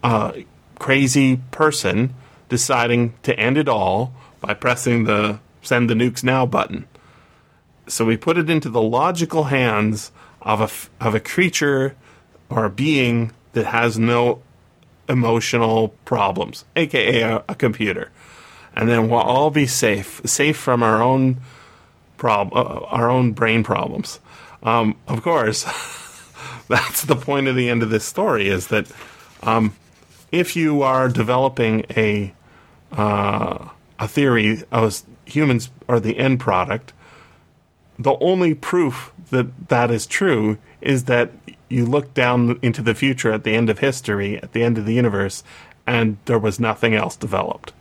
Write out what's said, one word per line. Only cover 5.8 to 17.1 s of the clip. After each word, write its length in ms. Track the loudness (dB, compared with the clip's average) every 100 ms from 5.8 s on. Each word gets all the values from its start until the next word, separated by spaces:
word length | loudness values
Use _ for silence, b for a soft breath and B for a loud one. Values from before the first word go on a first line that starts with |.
| 2
the 40 |
nukes 300 | 2 0 0
now" 220 | -2 0 0
button. 400 | 0 -4 -8 -14 b b b b b b b b _ -12
So 180 | -2 0
we 100 | 0
put 220 | 2 0
it 100 | 2
into 220 | 0 0
the 100 | 0
logical 640 | 2 2 0 0 -2 0
hands 680 | 0 2 2 2 0 -2 -8 B B B
of 200 | -2 0
a 40 |
f-, 260 | 0 -4 -16 -4
of 140 | -2
a 60 | -2
creature 760 | -2 0 0 0 0 0 -2 -6 b b b _ _
or 160 | -2
a 60 | -2
being 600 | -2 0 2 2 0 -2 -8 _
that 140 | -4 -2
has 320 | 0 0 2
no 420 | 2 2 2 -2 -8 _ _ _ _ _ -4
emotional 800 | 0 2 0 0 0 2 2 0 -4
problems, 600 | -4 0 0 0 -6 -8 -6 -2
A 100 | 0
K 340 | 2 2